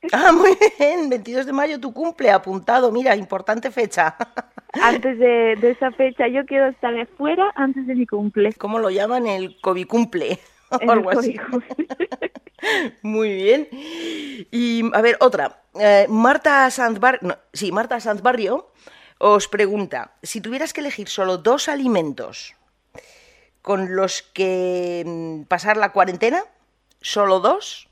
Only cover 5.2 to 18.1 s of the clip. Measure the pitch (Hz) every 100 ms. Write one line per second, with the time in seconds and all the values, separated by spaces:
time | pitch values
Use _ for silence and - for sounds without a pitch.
5.2 | 247 233 226 220 240 247 262 247 262 247
6.2 | 240 254 269 277 269 262 247 233 233 _
7.2 | 294 339 392 392 269 269 254 254 233 208
8.2 | 208 208 202 220 - 226 220 190 208 247
9.2 | 233 190 185 - - 180 180 233 233 175
10.2 | 127 175 _ _ _ 247 240 233 185 196
11.2 | 226 - - 247 - 254 330 269 233 -
12.2 | - - - _ 403 427 277 - 208 214
13.2 | 220 196 190 269 294 262 311 330 330 320
14.2 | 294 262 - 240 240 233 226 - 226 226
15.2 | 254 202 139 - _ 175 208 202 202 220
16.2 | 233 294 311 285 262 254 240 226 247 254
17.2 | 180 - _ - 190 185 233 240 226